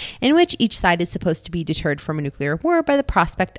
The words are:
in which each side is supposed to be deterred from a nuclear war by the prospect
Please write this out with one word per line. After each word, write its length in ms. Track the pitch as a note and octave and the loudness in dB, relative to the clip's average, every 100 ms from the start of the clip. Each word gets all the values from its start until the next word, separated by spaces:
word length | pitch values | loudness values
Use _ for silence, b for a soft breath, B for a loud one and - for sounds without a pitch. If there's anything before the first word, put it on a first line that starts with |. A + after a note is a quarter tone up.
| B B | B B
in 140 | B3 | 2
which 220 | D#4+ F4 - | 4 4 2
each 180 | A3+ - | -2 2
side 240 | F#3 E3+ | 2 2
is 80 | F3 | 0
supposed 360 | - F3+ D#3+ | -2 -2 -2
to 60 | - | -4
be 100 | E3+ | -6
deterred 380 | D#3+ D#3 D#3+ C#3+ | -4 -2 -2 -4
from 180 | - D#3 | -4 -4
a 40 | |
nuclear 340 | C#3+ - C#3+ D#3+ | -4 -4 -4 -2
war 260 | D#4+ E4+ | 0 0
by 140 | D#4+ C#4+ | 2 0
the 80 | |
prospect 520 | C#4 - E3+ - F#3 | 0 0 0 0 -4